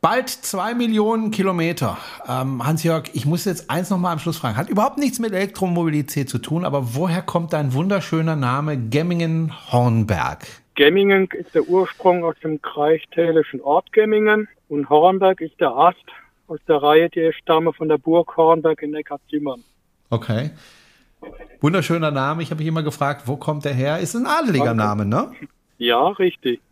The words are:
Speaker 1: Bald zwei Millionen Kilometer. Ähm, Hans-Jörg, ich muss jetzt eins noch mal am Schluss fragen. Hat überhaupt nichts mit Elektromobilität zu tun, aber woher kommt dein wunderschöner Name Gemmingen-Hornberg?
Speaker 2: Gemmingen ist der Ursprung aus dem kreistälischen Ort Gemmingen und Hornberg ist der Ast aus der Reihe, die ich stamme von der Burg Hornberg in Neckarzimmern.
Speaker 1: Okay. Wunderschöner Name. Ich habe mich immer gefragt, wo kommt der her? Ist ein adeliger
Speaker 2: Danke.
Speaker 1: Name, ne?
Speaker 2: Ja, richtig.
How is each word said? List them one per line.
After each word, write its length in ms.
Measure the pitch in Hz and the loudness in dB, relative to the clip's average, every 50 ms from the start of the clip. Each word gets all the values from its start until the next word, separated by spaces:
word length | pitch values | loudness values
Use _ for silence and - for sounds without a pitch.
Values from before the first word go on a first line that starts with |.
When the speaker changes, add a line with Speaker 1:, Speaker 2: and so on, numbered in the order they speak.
Speaker 1:
Bald 280 | - 160 214 254 262 254 | 0 0 0 0 -2 -4
zwei 460 | - - - - - 190 185 220 240 | -10 -10 -10 -8 -6 -6 -4 -4 -2
Millionen 560 | 240 240 233 220 214 214 214 226 226 220 208 | -2 -2 0 2 0 0 0 0 -2 -2 -4
Kilometer. 640 | 220 - 190 190 185 170 165 165 165 - 135 107 85 - - - - - - - | -2 -2 -2 -2 0 0 -2 -2 -2 -2 -4 -4 -4 -6 -12 -16 -16 -16 -10 -8
Ähm, 360 | 123 127 131 135 135 123 117 | -6 -4 -4 -4 -4 -4 -2
Hans-Jörg, 380 | 135 160 160 160 170 165 160 156 - - | -2 -2 0 0 0 0 0 -4 -6 -8
ich 100 | 147 113 | -4 -2
muss 200 | 143 165 175 - | 0 0 0 -2
jetzt 260 | 208 175 - - - | -4 -4 -6 -6 -6
eins 180 | 127 165 180 - | -4 -4 -2 -2
noch 80 | 208 180 | -2 -2
mal 120 | 175 180 170 | 0 -2 -2
am 60 | 160 | -2
Schluss 180 | - 170 160 - | -4 -6 -6 -4
fragen. 180 | - 127 107 | -4 -4 -2
Hat 120 | 113 - - | -2 -4 -2
überhaupt 300 | - 190 214 277 277 285 | 0 0 0 0 0 0
nichts 220 | 285 254 - - | -2 -2 -2 -2
mit 120 | 226 220 190 | -6 -4 -2
Elektromobilität 960 | 185 196 202 208 - 190 185 175 170 170 165 151 151 143 - - 147 139 - | -2 -4 -4 -4 -4 -2 -2 0 0 0 0 0 -2 -2 -2 -4 -4 -4 -4
zu 100 | - 120 | -4 -8
tun, 260 | - - 147 170 175 | -4 -4 -4 -2 -2
aber 320 | - 139 143 131 117 113 | -2 -2 -2 -2 -2 -4
woher 260 | 135 175 185 165 185 170 | -2 -2 0 -2 -2 -4
kommt 300 | - - 175 170 156 - | -2 -4 -4 -2 -2 -2
dein 200 | 156 147 135 127 | -2 -2 0 -2
wunderschöner 640 | 135 170 196 208 190 - - - 160 160 165 160 | 0 0 0 0 -2 -2 -2 -2 0 0 0 0
Name 420 | 151 135 123 123 139 147 156 151 | 0 0 0 0 -2 -2 -4 -4
Gemmingen-Hornberg? 1700 | 135 117 110 110 147 160 175 175 170 170 160 165 160 165 156 - - - - - 120 120 123 113 113 107 98 101 82 64 64 73 - - - - - _ _ _ | -4 -4 -2 0 0 0 0 0 0 0 0 0 0 -2 -2 -6 -10 -10 0 2 2 4 4 2 2 2 2 0 0 0 -4 -4 -8 -14 -20 -20 -20 _ _ _
Speaker 2:
Gemmingen 540 | - 143 147 170 196 196 202 196 190 190 180 - - | 4 6 6 6 6 4 4 4 4 2 0 -4 -12
ist 160 | 175 - _ | -12 -2 _
der 140 | 165 143 - | 0 0 2
Ursprung 560 | 175 190 185 - - - - 185 180 180 170 | 2 2 2 0 -4 0 2 2 2 4 0
aus 100 | 165 156 _ - | -2 -4 _ -6
dem 180 | 160 156 151 - | -6 -6 -4 -6
kreistälischen 1000 | - - 147 147 151 160 156 - _ - 165 170 170 160 160 147 - - 131 | -8 -4 0 2 2 2 2 0 _ -2 0 0 2 4 2 2 0 -4 -8
Ort 320 | - 135 147 175 - - - | -2 2 0 0 0 2 2
Gemmingen 560 | 220 214 214 214 214 214 214 214 214 214 - _ _ _ _ | 2 4 4 4 2 4 4 4 2 2 -4 _ _ _ _
und 200 | 151 147 143 - | -4 -4 0 4
Hornberg 520 | 151 151 160 180 190 190 190 190 190 - | 4 6 6 6 6 6 4 2 2 2
ist 200 | - 160 _ _ | -4 -12 _ _
der 100 | 170 139 117 | -2 -2 2
Ast 220 | 131 151 175 180 _ _ - - - - _ _ _ _ _ | 4 4 4 4 _ _ -20 -20 -20 -20 _ _ _ _ _
aus 100 | 165 147 _ | -14 -14 _
der 160 | - 160 147 139 | 0 0 2 4
Reihe, 260 | 147 151 160 170 170 | 4 4 4 4 0
die 100 | - 175 | 0 0
ich 160 | 160 165 156 | 0 0 0
stamme 360 | - _ - 165 160 165 165 156 | -2 _ 2 2 2 2 0 -2
von 160 | - 160 156 | -2 -2 0
der 100 | 156 147 | 0 0
Burg 380 | - 160 160 170 165 - - | 2 2 2 2 2 0 0
Hornberg 460 | - 165 160 165 165 151 165 156 - - | 2 4 4 4 4 4 0 0 0 -4
in 80 | 147 151 | -8 -6
Neckarzimmern. 720 | 151 151 - 147 143 _ _ - 151 147 143 127 120 - _ _ _ _ _ _ _ _ _ | -8 -8 -10 -12 -14 _ _ -6 -4 -4 -4 -8 -8 -14 _ _ _ _ _ _ _ _ _
Speaker 1:
Okay. 400 | - 110 - - 113 110 135 151 - - - - - _ _ _ _ _ _ _ _ _ - - - - - - - _ | -4 -4 -2 -2 -4 -4 -4 -6 -10 -12 -20 -20 -20 _ _ _ _ _ _ _ _ _ -20 -20 -20 -20 -20 -20 -10 _
Wunderschöner 500 | - 147 175 190 156 - 165 170 156 156 | 0 2 2 2 0 0 -2 0 0 -2
Name. 320 | 143 135 131 139 156 165 165 | -2 -2 -2 -2 -2 -4 -6
Ich 80 | - | -8
habe 80 | 170 156 | -6 -6
mich 80 | 156 160 | -4 -4
immer 140 | 160 160 156 | -2 -2 -4
gefragt, 400 | 147 - - 143 139 143 - - | -4 -4 -2 -2 -2 -4 -4 -6
wo 100 | 117 139 | -8 -8
kommt 280 | 143 - - 151 147 143 | -6 -4 -6 -6 -4 -4
der 100 | 143 139 | -4 -2
her? 240 | 127 131 139 151 170 | -2 -2 -2 -2 -2
Ist 140 | - - - | -4 -4 -4
ein 120 | 233 247 | -4 -2
adeliger 400 | - 294 330 330 247 165 131 135 | 0 0 0 0 0 0 2 2
Speaker 2:
Danke. 160 | 120 117 110 107 | 2 2 0 0
Speaker 1:
Name, 220 | 104 104 104 104 | 0 0 0 -2
ne? 260 | 101 113 156 262 - - - - - _ _ _ _ _ _ | 0 0 0 -2 -2 -8 -18 -20 -20 _ _ _ _ _ _
Speaker 2:
Ja, 300 | 120 120 117 117 139 175 | 0 2 2 4 2 2
richtig. 520 | 202 - 190 180 - - _ 135 120 - _ _ | 0 0 -2 -2 -2 -2 _ -6 -6 -6 _ _